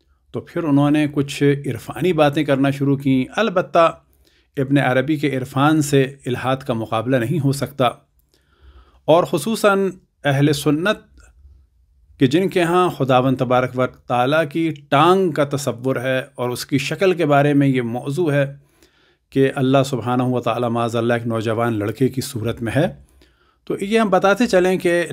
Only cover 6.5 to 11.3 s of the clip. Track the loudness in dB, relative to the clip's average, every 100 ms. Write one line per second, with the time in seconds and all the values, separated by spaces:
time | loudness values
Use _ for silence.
6.5 | -4 -4 -6 -4 -4 0 -2 0 -2 -2
7.5 | -2 -6 -2 -2 -2 _ _ _ _ _
8.5 | _ -20 -20 _ _ 2 4 4 -2 -2
9.5 | 0 2 2 -2 -6 _ _ -2 2 2
10.5 | 2 0 0 -2 -4 -8 -20 -20